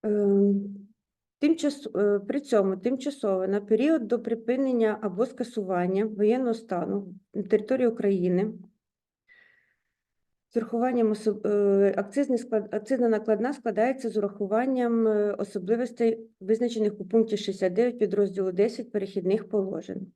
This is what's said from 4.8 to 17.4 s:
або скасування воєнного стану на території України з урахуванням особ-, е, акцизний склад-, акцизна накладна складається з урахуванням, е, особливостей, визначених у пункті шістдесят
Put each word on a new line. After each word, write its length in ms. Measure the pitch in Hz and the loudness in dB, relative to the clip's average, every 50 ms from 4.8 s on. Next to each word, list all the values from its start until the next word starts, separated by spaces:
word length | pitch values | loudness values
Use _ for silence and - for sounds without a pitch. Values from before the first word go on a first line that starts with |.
| 226 214 214 - | 2 2 0 -2
або 240 | - 202 175 185 240 | -4 -4 -2 -2 -2
скасування 800 | 269 - - 247 233 - 220 196 185 190 175 180 180 190 196 220 | -2 -2 -8 -8 -6 -4 -6 -4 -2 0 0 0 0 0 0 0
воєнного 480 | 220 214 196 208 208 233 254 262 240 226 | -2 0 2 2 2 4 2 0 -2 -2
стану 640 | 226 - - 190 175 170 185 196 202 196 180 180 - _ _ - | -4 -4 -6 -4 -4 -2 -2 -4 -4 -6 -8 -16 -20 _ _ -8
на 100 | 214 202 | -8 -2
території 440 | - 220 202 208 - 262 262 254 | 0 0 0 2 0 0 2 2
України 640 | 233 226 233 208 202 196 185 175 180 180 180 202 220 220 - - - _ _ _ _ _ _ _ _ _ _ _ _ _ _ _ _ _ _ _ _ _ _ _ _ _ _ _ _ _ _ _ _ _ _ _ _ | 0 0 0 0 0 2 2 2 2 2 0 0 -2 -6 -12 -18 -20 _ _ _ _ _ _ _ _ _ _ _ _ _ _ _ _ _ _ _ _ _ _ _ _ _ _ _ _ _ _ _ _ _ _ _ _
з 80 | _ | _
урахуванням 540 | 233 226 - 233 233 240 254 240 240 226 220 | -4 -4 -2 -2 -2 -2 0 0 2 2 2
особ-, 360 | 214 208 - 220 202 208 - | 0 0 -2 -4 -4 -2 -2
е, 460 | 202 208 208 202 202 196 196 196 196 190 | 0 0 2 2 4 4 4 4 4 2
акцизний 420 | - 202 202 - 277 285 285 254 233 | 0 -4 -2 -2 -2 0 0 0 -2
склад-, 360 | 233 - 226 214 196 - - | -2 -2 -2 -2 -2 -2 -6
акцизна 340 | 214 208 - 269 233 247 233 | -8 -2 -2 0 2 2 2
накладна 440 | 220 208 214 220 214 185 226 262 285 | 2 0 2 0 0 0 0 -4 -4
складається 560 | - - 233 190 196 226 254 262 262 - 226 | -4 -6 -4 0 0 0 0 0 -4 -6 -4
з 80 | - | -2
урахуванням, 920 | 214 202 202 202 202 208 185 208 220 254 269 262 254 247 233 233 226 226 | -2 -2 -2 -4 -6 -4 -2 0 0 0 0 0 0 0 2 2 2 2
е, 260 | 220 214 208 208 208 - | 2 2 2 0 0 -2
особливостей, 840 | - 202 196 - - 175 185 226 233 254 233 233 - - 226 226 - - - _ _ | -4 -6 -6 -6 -8 -2 0 0 0 -2 -6 -2 0 0 0 0 0 -8 -20 _ _
визначених 640 | 190 185 220 220 247 233 233 220 214 208 208 - | -2 0 0 0 0 -2 0 0 -2 -2 -2 -4
у 40 | 190 | -8
пункті 320 | 185 - 226 220 220 208 | 2 2 2 4 4 0
шістдесят 360 | 202 | -4